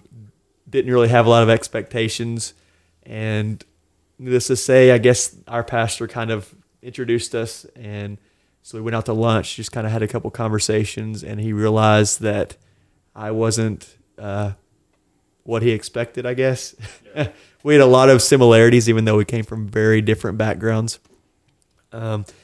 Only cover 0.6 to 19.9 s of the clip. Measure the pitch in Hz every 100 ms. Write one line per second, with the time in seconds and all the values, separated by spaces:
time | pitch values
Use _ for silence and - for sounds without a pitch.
0.6 | _ 135 123 123 117 120 113 117 113 117
1.6 | - 113 - 120 113 - 117 117 - -
2.6 | _ _ _ _ - 110 110 107 107 107
3.6 | _ _ _ _ _ - 127 123 - 123
4.6 | - 131 127 120 123 120 - - - 117
5.6 | 113 117 113 - 117 120 113 110 98 _
6.6 | _ _ 123 127 120 117 - 117 113 -
7.6 | - - 107 104 104 101 _ _ _ _
8.6 | - 113 113 113 113 110 117 113 - -
9.6 | 110 120 110 113 107 117 113 - 110 107
10.6 | - 107 101 - 110 107 - 107 110 104
11.6 | 107 110 107 107 104 - 110 104 - -
12.6 | _ _ _ _ _ - 107 113 113 110
13.6 | 113 101 - _ _ - 104 101 104 98
14.6 | _ _ _ _ _ _ _ _ - 113
15.6 | 117 110 - 120 117 127 123 127 131 127
16.6 | - - 104 - _ 151 127 - _ _
17.6 | - 147 131 127 131 127 - 139 120 113
18.6 | 117 123 113 113 110 104 104 117 107 110
19.6 | 104 107 110